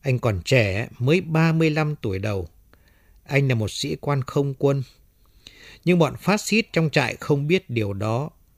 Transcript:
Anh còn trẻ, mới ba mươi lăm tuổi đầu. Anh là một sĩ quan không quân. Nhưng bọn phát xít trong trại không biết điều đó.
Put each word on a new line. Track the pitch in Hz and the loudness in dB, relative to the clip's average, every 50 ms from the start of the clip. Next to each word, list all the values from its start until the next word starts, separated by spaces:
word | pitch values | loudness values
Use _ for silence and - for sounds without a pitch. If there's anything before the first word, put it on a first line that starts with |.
| _ | _
Anh | 143 127 120 | 0 -2 0
còn | - 120 104 90 - | 0 0 -2 -2 0
trẻ, | - 135 127 110 101 92 101 120 - - - | 2 2 4 4 2 0 -4 -6 -6 -8 -4
mới | 120 131 160 190 | 0 2 2 2
ba | 175 165 160 156 160 165 160 | 0 0 0 2 2 4 4
mươi | 160 160 160 | 4 2 2
lăm | 151 156 156 151 151 | 2 0 -2 -2 -4
tuổi | - - 117 95 95 | -6 -6 -6 -4 -2
đầu. | 98 107 104 98 87 - _ _ _ _ _ _ _ _ _ _ _ _ _ - _ | -4 -4 -4 -4 -6 -8 _ _ _ _ _ _ _ _ _ _ _ _ _ -20 _
Anh | - 147 139 139 135 | 0 0 2 2 2
là | 127 | 2
một | 113 107 98 | 0 0 -2
sĩ | - - - 143 156 135 | -4 -6 -6 -6 -6 -6
quan | - 143 143 139 131 | -4 -2 -2 -2 -2
không | - - 151 143 139 135 | -2 -2 -2 -2 -2 -2
quân. | - - 139 139 139 131 - _ _ _ _ _ _ _ _ _ - _ - - - - - - - _ | 0 0 0 0 0 -4 -8 _ _ _ _ _ _ _ _ _ -20 _ -20 -20 -20 -20 -20 -20 -6 _
Nhưng | 165 180 175 | 2 4 4
bọn | 165 135 120 | 4 2 0
phát | 120 - - 196 208 | -4 -2 0 0 0
xít | - - 208 220 220 _ - | 0 0 0 0 0 _ 0
trong | 170 160 156 | 0 0 2
trại | - 156 131 113 - | 2 0 0 0 -4
không | - - - 151 143 143 | -8 -2 0 0 0 2
biết | 147 175 185 - _ | 0 0 0 0 _
điều | 120 117 107 101 101 | -4 -4 -2 -2 -4
đó. | 98 101 110 113 120 143 160 _ _ _ _ _ | -4 -4 -2 -2 -4 -4 -8 _ _ _ _ _